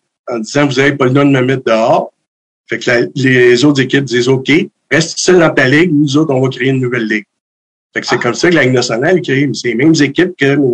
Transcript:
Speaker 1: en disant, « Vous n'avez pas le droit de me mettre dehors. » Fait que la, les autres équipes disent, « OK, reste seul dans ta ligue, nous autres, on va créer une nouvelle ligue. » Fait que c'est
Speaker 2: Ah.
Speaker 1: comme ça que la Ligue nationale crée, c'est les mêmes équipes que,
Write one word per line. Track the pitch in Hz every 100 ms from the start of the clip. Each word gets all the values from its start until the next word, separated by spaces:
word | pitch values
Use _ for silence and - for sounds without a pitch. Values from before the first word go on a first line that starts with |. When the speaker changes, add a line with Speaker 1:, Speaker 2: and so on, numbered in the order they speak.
| _ _ -
Speaker 1:
en | 120
disant, « | 107 143 147
Vous |
n'avez | 131 139
pas | 139 127
le |
droit | 135
de | 143
me | 135
mettre | 127 131
dehors. » | - 113 120 160 - _ _ _ _ _ -
Fait | 113
que | -
la, | 120 185
les | - 127 127 123 123
autres | 147 139
équipes | 131 139
disent, « | 135 175 123
OK, | 131 135 147 196 _ -
reste | 143 160 -
seul | - 180
dans | 156
ta | - 131
ligue, | 147 180
nous | 147 151 139
autres, | 156
on | 131
va | 131
créer | - 131
une | 135
nouvelle | 123 120 110
ligue. » | 110 - _ _ _ _ _ _
Fait | 113
que | -
c'est | 123
Speaker 2:
Ah. |
Speaker 1:
comme | -
ça | 113 170
que |
la | 165
Ligue | 127
nationale | 127 120 113 151 185
crée, | 120 135 143
c'est | 113 120
les |
mêmes | 113 156 156
équipes | 139 139 180 185
que, | 139 139 135